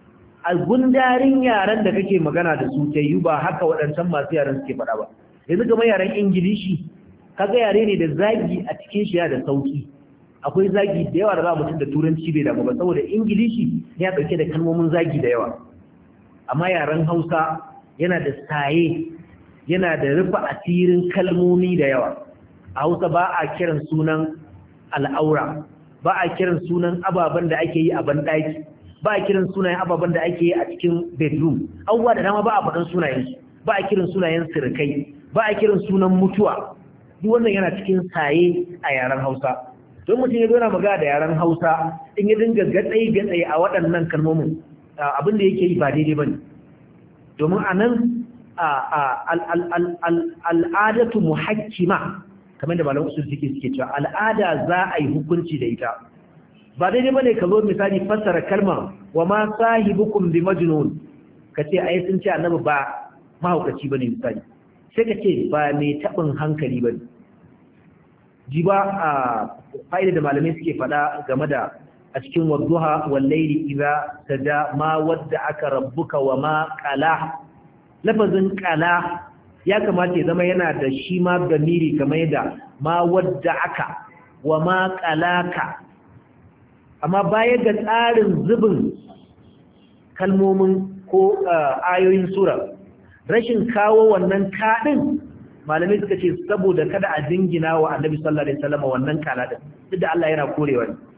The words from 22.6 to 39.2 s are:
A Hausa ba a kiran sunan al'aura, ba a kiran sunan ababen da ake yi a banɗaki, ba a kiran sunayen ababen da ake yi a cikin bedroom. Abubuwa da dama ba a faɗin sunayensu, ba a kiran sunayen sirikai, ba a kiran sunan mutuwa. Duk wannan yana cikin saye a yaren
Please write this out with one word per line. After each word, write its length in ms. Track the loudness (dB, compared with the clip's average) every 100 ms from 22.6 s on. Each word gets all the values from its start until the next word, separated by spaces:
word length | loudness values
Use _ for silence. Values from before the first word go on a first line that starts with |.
| -12 -4
A 40 |
Hausa 280 | -2 0 0
ba 260 | 2 0 -2
a 40 | -4 -2
kiran 220 | -2 -2 -2
sunan 460 | 0 0 0 -2 -8 -16 -20 -20 -20 -8
al'aura, 720 | -4 -2 0 2 2 -2 -8 -12 -20 -20 -4
ba 80 | -2 0
a 60 | -2 0
kiran 240 | 0 0 -2
sunan 320 | -2 -2 -2
ababen 460 | -2 0 0 0 0
da 80 | -2
ake 180 | 0 0
yi 120 | 0
a 120 | 0
banɗaki, 600 | 0 -2 0 -2 -2 -8 -14 -20 -20 -6
ba 100 | -2 0
a 40 | 0
kiran 200 | 0 0
sunayen 260 | -2 -2 0
ababen 320 | -2 0 0
da 80 | 0
ake 220 | -2 0
yi 100 | 2
a 120 | 2 -2
cikin 440 | -2 -2 0 -4 -2
bedroom. 500 | -2 0 0 0 -4 -6 0
Abubuwa 280 | 2 4
da 80 | 2
dama 200 | 2 0
ba 160 | 2 0
a 40 | 0
faɗin 160 | -2 -2
sunayensu, 420 | -2 0 -2 -6 -10 -20 -6
ba 100 | -2 -2
a 40 | 0
kiran 180 | 0 0
sunayen 340 | 0 0 0 -2
sirikai, 600 | -4 -4 -2 -2 -4 -8 -14 -4
ba 100 | -2 0
a 40 |
kiran 260 | 2 2 2 0
sunan 240 | 2 4 4
mutuwa. 560 | 2 2 0 0 -8 -16 -20 -20 -20 -6
Duk 100 | 0
wannan 200 | 2 4
yana 160 | 2 0 -2
cikin 220 | 0 0 0
saye 540 | -2 2 4 4 2 -4 -6
a 80 | -4
yaren 280 | -2 0 -2